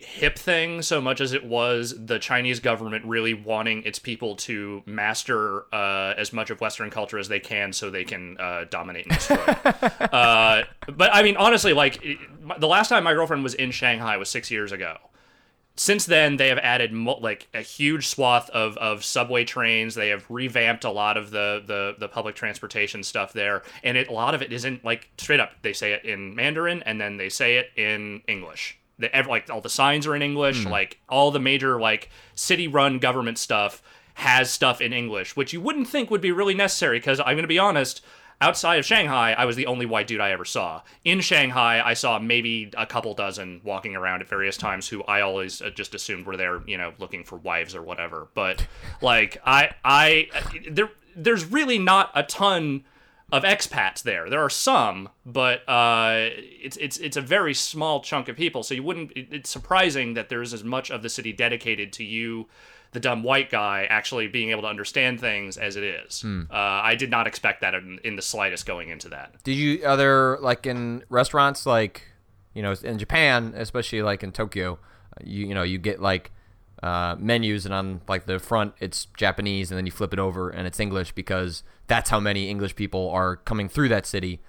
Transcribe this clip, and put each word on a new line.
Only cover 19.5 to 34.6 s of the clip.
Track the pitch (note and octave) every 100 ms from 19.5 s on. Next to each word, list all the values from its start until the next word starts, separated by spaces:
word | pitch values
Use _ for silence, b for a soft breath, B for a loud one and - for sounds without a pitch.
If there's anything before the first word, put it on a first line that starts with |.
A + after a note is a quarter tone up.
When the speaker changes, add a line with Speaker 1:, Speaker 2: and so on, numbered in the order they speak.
| B2+ A2+ A2+ A2+ A2
Speaker 1:
They | G#2
have | G2+ -
revamped | A#2+ B2+ A#2+ A#2 A2+
a | A#2+
lot | G2+ G#2 G#2+
of | G2+
the, | G#2 G#2 G#2 G2+
the, | G2+ G2 G#2
the | G#2
public | - G#2+ G#2
transportation | A2 G2+ G#2 G#2+ G2+ G#2+
stuff | F#2+ A2+ G2
there. | A2 G2+ G2 - B
And | B2 B2
it, | -
a |
lot | A2+ A#2+ D3+
of |
it | C3
isn't, | A#2 B2+ B2
like, | A2+ A#2 - -
straight | - C#3+
up. | A2 -
They | A2
say | G2+ G#2
it | G2+
in | A2+ G2+ G2 A2+
Mandarin, | C3+ D#3 E3+ F3
and | A2 A2
then | G#2 G2+
they | F#2+
say | - B2 B2
it | B2
in | - G#2+ G#2+ G#2 G#2 -
English. | G2+ E2+ D2+ - - _ -
The, | A2+ C3+
ev-, | C3
like, | A#2 -
all | A2+
the | G#2
signs | - C#3 D3 D3+
are |
in | D3
English. | C#3+ C#3+ C#3 B2+
Speaker 2:
Hmm. | G2
Speaker 1:
Like, | G2+ F#2+ - -
all | C3 C#3+
the | C#3+
major, | C3 C3+ C3+ B2
like, | A2 G#2+ - B B B
city-run | - F3 E3 C#3+ C#3 C3
government | B2+ C3 A#2 A#2
stuff | - A2 G2+ - - b b
has | b C3 B2+ B2
stuff | -